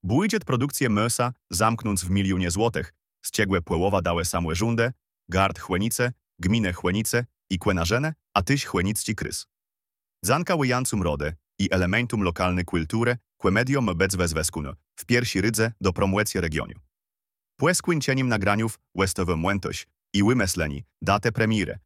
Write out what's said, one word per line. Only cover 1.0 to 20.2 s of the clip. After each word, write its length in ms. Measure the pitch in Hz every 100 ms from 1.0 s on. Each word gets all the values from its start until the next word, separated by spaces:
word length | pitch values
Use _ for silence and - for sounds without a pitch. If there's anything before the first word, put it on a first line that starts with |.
| 113 - 123 120 _
zamknąc 540 | 87 110 113 107 98
w 60 | 87
milionie 400 | 98 95 92 87
złotych, 420 | 87 113 - 65 _ _ _
z 60 | -
ciegłe 320 | - 104 95
płełowa 400 | 80 85 95 98
dałe 220 | 87 85
samłe 300 | 80 87 85
żundę, 380 | 82 113 117 117 - _ _ -
gard 300 | 92 98 -
Chłenice, 540 | - 90 110 - 123 120 _ _
gminę 320 | 87 117 98
Chłenice 520 | 87 90 98 110 120 120 _ _
i 80 | 95
Kłenarzene, 560 | 104 92 85 113 156 160 _
a 80 | -
tyś 220 | 98 139
Chłenicki 500 | - 95 95 107 -
Krys. 320 | 107 - - - _ _ _ _ _ _ _
Zanka 300 | 95 139 175
łyjancum 480 | 175 131 123 127 107
rodę 300 | 85 73 73 85 _ _
i 100 | 98
elementum 520 | 95 90 107 120 113
lokalny 420 | 92 85 92 90
kulturę, 520 | 82 87 82 110 117 120 _ _
kłemedio 420 | 98 101 123 139
m 80 | 113 85
bec 200 | 95 90
wezweskuno, 560 | 87 80 78 82 71 - _ -
w 80 |
piersi 360 | - 120 123 -
rydze 320 | 107 110 113 -
do 120 | 95
promocji 480 | 87 98 98 107 101
regionu. 340 | 85 76 - - _ _ _ _ _ _ _ _
Płe 140 | 151
skłęcieniem 540 | 180 - 165 135 135 127
nagraniów 500 | 110 92 104 113 - _
Westowy 420 | - 95 - 87 82
Młętoś 500 | 87 101 - - - _ _
i 80 | 101